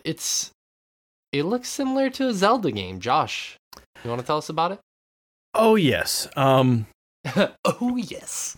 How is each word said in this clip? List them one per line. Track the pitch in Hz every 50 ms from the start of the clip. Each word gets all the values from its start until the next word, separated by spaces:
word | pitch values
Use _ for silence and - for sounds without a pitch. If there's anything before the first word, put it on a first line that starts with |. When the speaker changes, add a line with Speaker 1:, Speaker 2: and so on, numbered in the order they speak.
| -
Speaker 1:
it's, | 160 160 - - - - - - - _ _ _ _ _ _ _ _ _ _ _ _ _ _ _ _
it | - 143 147
looks | 180 233 247 247 -
similar | - - 277 262 262 269 269 262
to | 269 - 269 254
a | 233
Zelda | 185 190 208 349 233 202 151
game. | 113 101 92 90 95 92
Josh, | 92 117 135 156 135 104 - - - - - - _ _ - - - _ _ - -
you | 117
wanna | 117 123 127
tell | - 151
us | 151 147 -
about | 165 160 160 180
it? | 196 - _ _ _ _ _ _ _ _ _ _ _ _ _ _ -
Speaker 2:
Oh, | - 226 226 220
yes. | 214 175 131 104 85 - - - - - - -
Um, | 143 135 135 135 131 131 127 123 113 110 - _ _ _ _ _ _ -
Speaker 1:
<laughs> | 139 - 190 190 - - _ -
Oh, | 196 - - 247 247 247
yes. | 247 208 - - - - - - - - - -